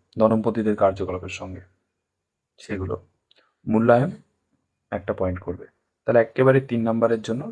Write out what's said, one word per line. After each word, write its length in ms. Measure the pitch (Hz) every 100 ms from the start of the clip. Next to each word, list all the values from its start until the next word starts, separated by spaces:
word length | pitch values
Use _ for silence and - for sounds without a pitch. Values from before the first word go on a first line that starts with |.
| _ -
নরমপন্থীদের 580 | 110 113 113 113 107 101
কার্যকলাপের 580 | 98 95 92 90 90 -
সঙ্গে, 220 | 90 90 - _ _ _ _ _ _ _ _ _
সেগুলো 360 | - 101 92 64 - _ _ _ _ _ -
মূল্যায়ন 460 | 110 117 120 180 - _ _ _ _ _ _ _
একটা 220 | 104 92
পয়েন্ট 260 | 101 92 90
করবে। 260 | 90 - - _ _ _ -
তাহলে 120 | 117
একেবারে 400 | 113 - 131 135
তিন 200 | 135 117
নম্বরের 380 | 113 113 113 113
জন্য 200 | 107 117 226